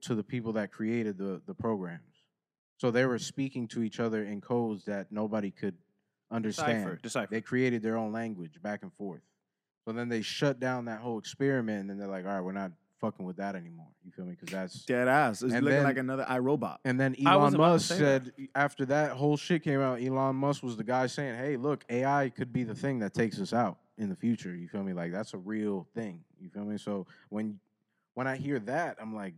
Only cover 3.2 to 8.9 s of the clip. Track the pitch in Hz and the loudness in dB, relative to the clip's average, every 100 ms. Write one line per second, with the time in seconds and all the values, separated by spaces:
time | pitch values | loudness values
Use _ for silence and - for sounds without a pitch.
3.2 | - - 135 131 117 120 110 - 117 110 | -4 -4 -4 -2 -4 -2 -2 0 0 0
4.2 | 104 101 - 120 117 101 104 101 92 104 | -2 -6 -2 0 0 -2 -4 -6 -4 -4
5.2 | 107 110 101 - 101 87 _ _ _ _ | -2 -2 -2 -4 -6 -6 _ _ _ _
6.2 | - 117 107 98 151 113 92 87 113 127 | -6 -4 -2 0 0 0 -2 -6 -4 -4
7.2 | 101 110 - 127 127 117 110 113 107 113 | -2 -4 0 2 4 2 0 0 -2 -4
8.2 | 113 95 80 - 107 101 185 | -4 -6 -10 -8 -6 -6 -8